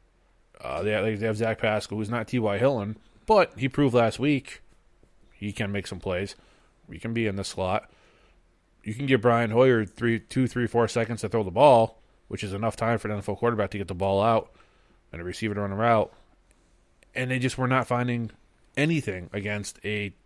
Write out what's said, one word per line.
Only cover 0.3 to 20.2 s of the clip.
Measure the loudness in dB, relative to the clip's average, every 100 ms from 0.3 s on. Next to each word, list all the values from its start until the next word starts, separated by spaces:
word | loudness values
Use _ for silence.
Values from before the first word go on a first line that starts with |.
| _ _ -14
Uh, | -8 -4
they, | -2 0 -2
they | -2 -2
have | -2
Zach | -2 0
Pascal, | -2 -2 -4 -6
who's | -4
not | -6 -4
T | -2
Y | 0 0
Hilton, | 0 0 -4 -10 _ _ 2
but | 4 4 0
he | -2
proved | 2 4
last | 4 4 2
week | 0 0 -4 -16 -20 _ _ _ _ _ _
he | _ -8
can | -4 -4
make | -4 -6
some | -8
plays. | -6 -4 -6 -10 _ _ _ _ -20
He | -12
can | -6
be | -2 -2
in | -2
the |
slot. | -6 -4 -2 -2 -6 _ _ _ _ _ _ _ _ _ -10
You |
can | -6 2
give | 4
Brian | 4 4 4
Hoyer | 4 6 4
three, | 0 -2 0 0
two, | -2 -2 0
three, | 0 0
four | 2 2
seconds | 0 -2 -4
to | -2
throw | -2
the | 0
ball, | 6 8 8 6 -2 _ _ -12
which | -8
is | -6
enough | -4 -4
time | -2 -2 -2
for | -2
an |
N | -6
F | -6
L | -2
quarterback | 0 0 -2
to | -4
get | -8
the |
ball | -4 0 2
out | 2 2 -2 -12 _ _ _ _ _
and | -12
a |
receiver | -10 -6 -4
to | -4
run | -4
a | 0
route. | 2 2 2 -6 _ _ _ _ _ _ _ _ _
And | -6 -2
they | 0
just | -2 0
were | 0
not | 0 2
finding | 0 0 -2 -6 -12 _ _ _ -2
anything | 0 0 -2 -6 -8
against | -6 -4 -6 -8 -10
a | -6 -4 -6 -8